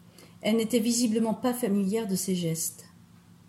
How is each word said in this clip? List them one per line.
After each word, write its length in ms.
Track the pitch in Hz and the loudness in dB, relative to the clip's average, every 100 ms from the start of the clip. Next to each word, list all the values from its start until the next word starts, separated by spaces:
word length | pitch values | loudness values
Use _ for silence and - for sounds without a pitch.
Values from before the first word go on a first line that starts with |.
| - - - - | -20 -20 -20 -6
Elle 160 | - 226 | 0 0
n'était 220 | 220 240 | 2 2
visiblement 540 | 220 233 240 220 220 | 2 2 2 2 0
pas 200 | 208 254 | 0 -2
familière 540 | 240 220 202 190 220 214 | 0 0 2 2 -2 -2
de 80 | 185 | -2
ses 200 | - 180 | -2 -2
gestes. 500 | 165 160 - - - - - - - - | -2 -2 -4 -8 -18 -20 -20 -20 -20 -20